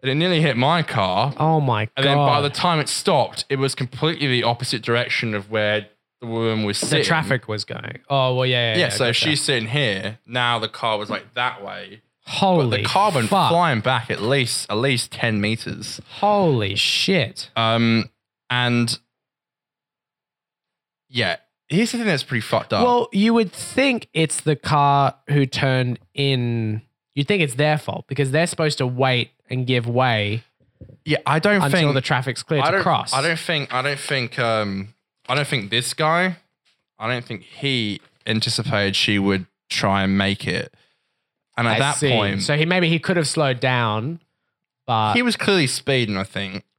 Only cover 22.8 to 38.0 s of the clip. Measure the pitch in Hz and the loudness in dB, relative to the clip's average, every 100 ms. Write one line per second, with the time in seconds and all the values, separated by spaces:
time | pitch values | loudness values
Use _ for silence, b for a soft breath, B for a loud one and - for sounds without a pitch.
22.8 | 240 240 - 196 214 233 214 - - - | 4 2 0 2 4 4 2 -4 -6 0
23.8 | 277 240 - - 160 - - 147 - 151 | 2 0 -4 -2 0 0 -2 -2 2 2
24.8 | 143 139 139 - - 147 131 - 139 131 | 4 4 2 0 -2 0 2 0 0 2
25.8 | 123 120 _ - 139 135 120 117 110 107 | 0 -4 _ -4 0 0 0 -2 -2 -4
26.8 | - _ _ - 143 202 151 120 147 151 | -8 _ _ -6 0 2 0 2 0 0
27.8 | - 82 - 131 135 143 170 - 156 143 | -2 -10 -8 -2 0 0 0 0 -2 0
28.8 | 127 123 131 123 117 _ _ 127 123 127 | -4 0 2 2 -2 _ _ -4 0 0
29.8 | 117 120 127 113 101 107 - _ _ _ | 0 0 2 2 0 -4 -8 _ _ _
30.8 | - - - 147 - 151 202 208 143 175 | -20 -16 -4 -2 0 2 4 2 2 2
31.8 | 151 135 - 135 127 120 - 151 139 190 | 2 2 0 -2 -2 -8 -4 0 0 0
32.8 | 180 139 - 127 151 160 - 160 139 123 | 2 0 0 -2 0 -2 -2 -4 -2 -4
33.8 | 135 139 - 139 117 - 120 110 104 98 | -2 -4 -4 -4 -4 -2 0 0 -2 -4
34.8 | 98 _ _ _ - 135 143 - 98 113 | -8 _ _ _ -4 -2 0 -2 -2 -4
35.8 | 123 - 156 165 185 170 _ _ _ _ | -4 -2 0 2 0 -4 _ _ _ _
36.8 | _ _ 107 123 120 113 - - 139 127 | _ _ -6 -6 -6 -12 -14 -6 -2 -2
37.8 | 107 98 | -2 -6